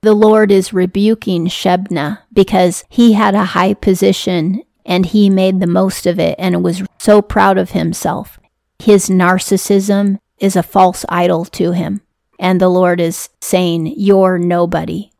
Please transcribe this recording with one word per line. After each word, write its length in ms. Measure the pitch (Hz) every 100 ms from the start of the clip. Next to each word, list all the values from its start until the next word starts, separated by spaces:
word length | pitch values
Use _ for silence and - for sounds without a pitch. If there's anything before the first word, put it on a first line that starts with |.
The 140 | 214 208
Lord 360 | 214 214 214
is 220 | 196 190
rebuking 720 | 190 185 196 208 220 - 180 170
Shebna 720 | - 196 180 196 170 147 214 _
because 500 | - 190 190 185 - -
he 240 | - 233
had 220 | 214 208 202
a 100 | 185
high 300 | 180 190 208
position 880 | - 185 196 190 - 180 160 196 - _ -
and 200 | 180 180
he 240 | 214 202
made 300 | 190 190 185
the 80 | 190
most 380 | 175 190 - 185
of 140 | 175
it 160 | 165 -
and 260 | 185 175
was 200 | 180 180 190 _
so 220 | - 208
proud 360 | 208 220 196 190
of 140 | 180
himself. 680 | 190 165 165 - 160 - - _ _ _ _
His 280 | - 202 -
narcissism 1120 | 185 180 185 - 196 - 202 196 202 202 196 _ _
is 160 | 196 185
a 80 |
false 420 | 170 202 185 180 -
idol 360 | 175 175 170 175
to 260 | - 175
him, 300 | 175 165 202 _ _ _ _
and 200 | 180 185
the 100 | 185
Lord 300 | 180 180 175
is 300 | 170 - - _
saying, 540 | - 185 180 170 160 -
"You're 420 | 202 196 185 180
nobody." 760 | 175 175 175 175 156 170 208 _